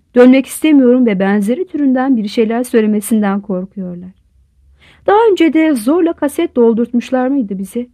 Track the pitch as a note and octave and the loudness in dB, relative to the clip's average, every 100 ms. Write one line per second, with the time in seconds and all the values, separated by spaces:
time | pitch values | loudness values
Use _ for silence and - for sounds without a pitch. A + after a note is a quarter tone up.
0 | _ B3 B3 C4 C4+ - D#4 D4 B3 B3+ | _ 4 6 4 0 -4 2 4 4 4
1 | A#3+ F#3+ G3 G#3 G3+ C4+ F#4 D4+ C#4+ B3+ | 2 0 0 0 0 -4 -4 -2 0 0
2 | C4 B3 G#3 B3 A3 A#3 B3 A#3 G#3+ G#3+ | 0 -2 -2 -2 -2 -2 -2 0 0 -2
3 | G3+ A3 G3+ G3 G3+ F#3 F#3 - F3+ F3 | -2 -2 0 -4 -6 -8 -8 -12 -12 -12
4 | F#3 - _ _ _ _ _ _ _ _ | -16 -20 _ _ _ _ _ _ _ _
5 | - G4+ A#4 F4+ E4 D#4 D#4+ C4+ G#3+ E4+ | -2 2 2 2 2 2 0 0 0 0
6 | E4 E4+ D4 - E4+ - A#3 A3+ A#3+ A#3+ | 0 -2 -6 -4 -4 0 2 2 -2 -4
7 | - B3+ B3+ C#4+ G3+ F#3+ F#3+ A#3 B3 | -4 -4 -2 -2 -4 -8 -8 -10 -12